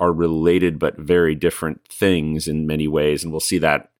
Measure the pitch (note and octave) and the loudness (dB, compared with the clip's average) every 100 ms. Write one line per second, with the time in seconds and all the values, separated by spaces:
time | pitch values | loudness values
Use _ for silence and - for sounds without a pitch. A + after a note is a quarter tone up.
0 | F2 E2 E2+ D#2+ E2 F2+ F2 D2+ D#2+ - | 0 2 0 2 2 4 2 0 -4 -2
1 | D2+ F2 E2 D2+ E2+ - D#2+ - - - | 0 2 2 0 -2 -2 -6 -8 -12 -2
2 | G2 F2 D2+ D#2 D#2+ D#2 D#2 D#2 D2+ D2+ | 2 2 0 -4 -4 -4 -2 -2 0 0
3 | D2+ D2 E2 D#2 - F2+ D#2 C#2+ - - | 0 0 -4 -6 -2 0 0 0 -4 -8